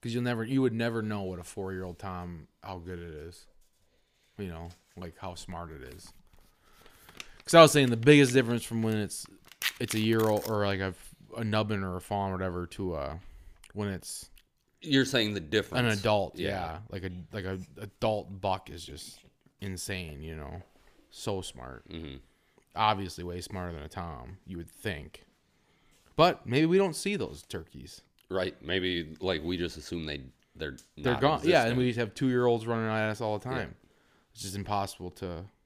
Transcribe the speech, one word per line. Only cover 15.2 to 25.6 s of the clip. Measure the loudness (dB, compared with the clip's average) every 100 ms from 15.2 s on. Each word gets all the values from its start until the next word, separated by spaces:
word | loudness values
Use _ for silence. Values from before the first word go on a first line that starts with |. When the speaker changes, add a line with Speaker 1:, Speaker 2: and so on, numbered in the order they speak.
| 2 0
Speaker 2:
the |
difference. | 0 0 2 0
Speaker 1:
an | 2 2
adult, | 4 2 0 -4
Speaker 2:
Yeah. | -4
Speaker 1:
yeah. | -2 -6 -8 -10
Like | -8 -8
a, | -10 -10
like | -8 -6
a | -8 -10 -14
adult | -16 _ -2 -2 -6 -4
buck | -2 -2 -6
is | -14 -14
just | -14 -16 -18 -20 _ _ _
insane, | -8 -8 -6 -8 -8 -10
you | -12 -10
know? | -10 -12 -14 _ _ _ _
So | -10 -6 -4
smart. | -6 -12 -14 -16 -14
Speaker 2:
Mm-hmm. | -12 -12 -14 -18 _ _ _ _ 2
Speaker 1:
Obviously | 2 4 -2 -6
way | -8 -8
smarter | -8 -6 -6
than | -8
a | -10
Tom, | -8 -8 -10 -14 -18 -12
you | -12
would | -12
think. | -10 -8 -8 -10 -18 -20 _ _ _